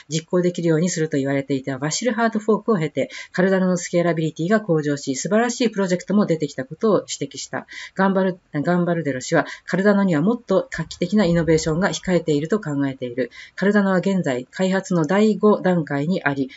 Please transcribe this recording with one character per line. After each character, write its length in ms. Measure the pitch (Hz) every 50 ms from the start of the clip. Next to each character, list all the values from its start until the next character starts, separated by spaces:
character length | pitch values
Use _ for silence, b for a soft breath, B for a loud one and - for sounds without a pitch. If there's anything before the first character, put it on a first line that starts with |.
| B -
実 160 | 147 160 160
行 160 | - - 180
で 100 | 175 180
き 100 | 175 -
る 60 | 165
よ 100 | 170 160
う 20 | 151
に 100 | 175 180
す 100 | - 165
る 100 | 156 156
と 80 | -
言 100 | 139 135
わ 60 | 139 139
れ 100 | 139 135
て 100 | - 139
い 100 | 131 135
た 140 | 139 135
バ 140 | 127 139 156
シ 140 | - - 220
ル 80 | 247 220
ハ 140 | 220 233
ー 20 | 226
ト 80 | 214 214
フ 160 | 214 - 214
ォ 40 | 196
ー 40 | -
ク 80 | - 220
を 40 |
経 120 | 170 160 147
て、 200 | - 135 131 B B B B B
カ 120 | - - 175
ル 80 | 190
ダ 80 | 190 185
ノ 80 | 185
の 100 | 185 180
ス 100 | 175 - -
ケ 120 | - 175
ー 20 | 170
ラ 100 | 175 165
ビ 120 | 165 160
リ 80 | 156 156
テ 100 | - 160
ィ 60 | 175
が 120 | 220 214
向 200 | 214 - 165 156
上 160 | 143 147 143
し、 180 | 139 - - 131
素 140 | 131 - 170
晴 120 | 202 220
ら 80 | 233 247
し 120 | 233 -
い 80 | 254 226
プ 100 | 226 202
ロ 80 | 196
ジ 80 | 180 180
ェ 40 | 180
ク 60 | -
ト 80 | - 190
も 120 | 208 196
出 120 | 156 165
て 100 | 160 151
き 80 | 143 -
た 100 | - 131
こ 100 | - 160
と 160 | - - 220
を 140 | 190 139 -
指 260 | - - - 147 135 -
摘 40 |
し 100 | 131 -
た。 200 | - - 131 - B B B B B -
ガ 120 | - 190
ン 60 | 196 190
バ 100 | 190 190
ル-、 160 | 190 180 - _ _ -
ガ 240 | 151 139 170 180
ン 80 | 180 175
バ 100 | 170 175
ル 80 | 170 156
デ 100 | 143 131
ロ 80 | 127
氏 140 | 127 - 165
は、 100 | 147 131 B B B B
カ 120 | - -
ル 60 | 175 190
ダ 100 | 208 202
ノ 100 | 202 196
に 120 | 190 170
は 60 | 147
も 120 | 165 208 240
っ 80 | 240
と 260 | - - 190 185 - -
画 140 | - - 160
期 120 | - -
的 200 | - 180 175 208
な 80 | 214 196
イ 80 | 170 170
ノ 120 | 170 156
ベ 100 | 156 160
ー 20 |
シ 120 | 160 - 165
ョ 60 | 156
ン 40 | 143
が 100 | 202 185
控 240 | 165 - - - 175
え 60 | 170
て 140 | 165 - 151
い 80 | 143
る 60 | 151
と 120 | 156 226 214
考 260 | - 156 143 139 139
え 80 | 135 131
て 100 | - 127
い 80 | 123 120
る。 180 | 131 123 B B B B B B
カ 100 | - 185
ル 60 | 202 208
ダ 100 | 208 196
ノ 80 | 190
は 60 | 190
現 260 | 180 180 196 196 185 156
在、 220 | 147 127 123 127 -
開 220 | - - 190 185
発 220 | 190 190 185 - 185
の 120 | 170 156
第 300 | 143 185 202 214 220 208
五 260 | 180 - 214 202 -
段 240 | - 185 180 175 147
階 220 | - 143 139 143
に 160 | 160 190 180 -
あ 100 | 139 139
り、 160 | 143 135 131 B